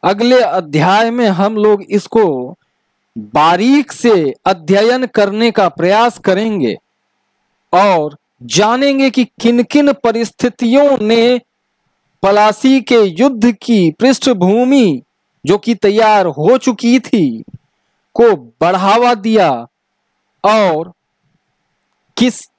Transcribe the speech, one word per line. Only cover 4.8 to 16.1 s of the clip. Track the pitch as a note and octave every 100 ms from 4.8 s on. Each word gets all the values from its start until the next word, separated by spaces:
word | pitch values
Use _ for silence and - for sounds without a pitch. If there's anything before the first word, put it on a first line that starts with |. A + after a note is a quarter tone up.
| A3 B3 B3+
करने | - G3+ G#3 A#3
का | G#3+ F#3
प्रयास | - F3 G3+ A#3+ -
करेंगे | - F#3+ A3 G#3 B2 - _ _ _ _ _ _ _ _ _
और | F3 G3+ F3+ D3+ D3 _ _
जानेंगे | A#2+ C3+ G#3 B3 C#4 C4+ C4+
कि | A#3+ A#3+
किन | _ A3+ A#3+
किन | B3 D4 C#4+
परिस्थितियों | C#4 A#3 A3+ A#3 _ B3 - A#3+ C4 C#4+ C4
ने | G#3+ A3+ A#3 B3 _ _ _ _ _ _ _ _
पलासी | G3 G#3 G#3+ G#3 C4 C4+
के | A3 A#3+
युद्ध | G3+ D#3+ C4 B3 A#3
की | G#3 - A3+ E3+
पृष्ठभूमि, | D3+ B3+ C4 - A3 F3+ G#3+ B3+ C#4 A3 C3+ - _ _ _ C3+
जो | G3+
कि | A3+ A3+
तैयार | G3+ G#3 A3